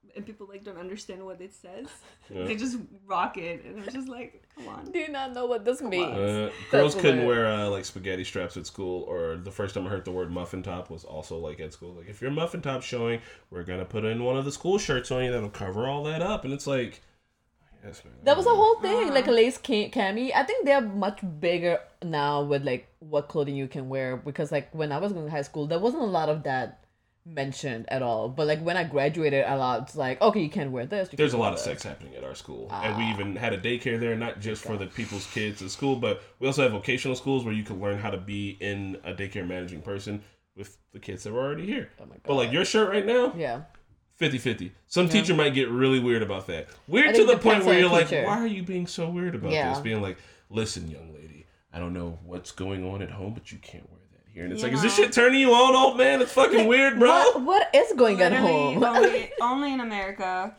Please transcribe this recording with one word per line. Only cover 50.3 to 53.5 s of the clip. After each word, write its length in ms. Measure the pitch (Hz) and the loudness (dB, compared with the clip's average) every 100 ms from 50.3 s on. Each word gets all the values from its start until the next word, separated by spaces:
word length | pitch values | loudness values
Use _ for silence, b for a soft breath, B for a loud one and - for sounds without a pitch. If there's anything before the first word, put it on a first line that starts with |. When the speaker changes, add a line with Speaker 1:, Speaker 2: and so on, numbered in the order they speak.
| b b | b b
Speaker 2:
"Listen, 400 | 107 110 - 85 | -4 -4 -6 -10
young 240 | 73 80 | -12 -16
lady, 320 | 76 78 73 - _ _ | -18 -20 -20 -20 _ _
I 80 | 85 | -10
don't 140 | 87 | -8
know 240 | 90 87 82 82 | -6 -8 -10 -12
what's 260 | 90 - | -14 -14
going 320 | - 95 95 92 | -10 -8 -6 -6
on 100 | 98 | -6
at 80 | 92 | -8
home, 220 | 98 95 | -10 -10
but 180 | 117 - | -12 -14